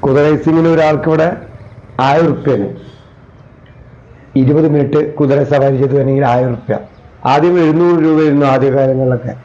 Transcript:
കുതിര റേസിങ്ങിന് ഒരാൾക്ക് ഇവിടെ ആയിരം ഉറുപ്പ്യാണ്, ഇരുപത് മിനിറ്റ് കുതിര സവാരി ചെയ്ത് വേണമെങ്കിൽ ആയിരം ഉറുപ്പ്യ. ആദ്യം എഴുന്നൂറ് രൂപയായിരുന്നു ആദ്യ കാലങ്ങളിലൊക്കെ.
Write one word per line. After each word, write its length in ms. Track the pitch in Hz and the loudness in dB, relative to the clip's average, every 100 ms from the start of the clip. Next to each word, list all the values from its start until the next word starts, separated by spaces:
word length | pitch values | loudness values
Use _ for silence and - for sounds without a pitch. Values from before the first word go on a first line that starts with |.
കുതിര 200 | 143 135 147 | 0 2 2
റേസിങ്ങിന് 420 | 151 - 160 165 165 | 0 0 2 2 2
ഒരാൾക്ക് 320 | 156 151 - | 0 0 0
ഇവിടെ 160 | 160 160 - - - - - - - 131 | 0 0 -4 -14 -20 -20 -20 -16 -4 0
ആയിരം 180 | 151 165 | 2 0
ഉറുപ്പ്യാണ്, 400 | 139 147 120 98 - - - - - - - - - - - - - - - - 135 | -2 -2 -2 -4 -10 -20 -20 -20 -20 -20 -20 -20 -20 -20 -20 -20 -20 -20 -20 -6 -2
ഇരുപത് 260 | 135 147 160 | 2 2 2
മിനിറ്റ് 260 | 147 139 147 151 - | 0 0 -2 -2 -2
കുതിര 200 | 143 143 139 | 0 0 0
സവാരി 260 | 143 139 135 | 0 0 0
ചെയ്ത് 140 | 135 139 | 0 0
വേണമെങ്കിൽ 260 | 135 135 135 | 0 0 0
ആയിരം 160 | 120 127 | 0 -2
ഉറുപ്പ്യ. 240 | 117 - 104 - - - - 123 | -6 -6 -8 -8 -20 -20 -10 -2
ആദ്യം 260 | 139 170 180 | 0 2 2
എഴുന്നൂറ് 360 | 160 160 175 170 156 | 2 2 2 2 2
രൂപയായിരുന്നു 420 | 156 156 143 143 | 2 2 2 2
ആദ്യ 160 | 135 139 135 | 2 0 0
കാലങ്ങളിലൊക്കെ. 560 | 135 131 131 123 123 120 | 0 0 -2 -2 -6 -14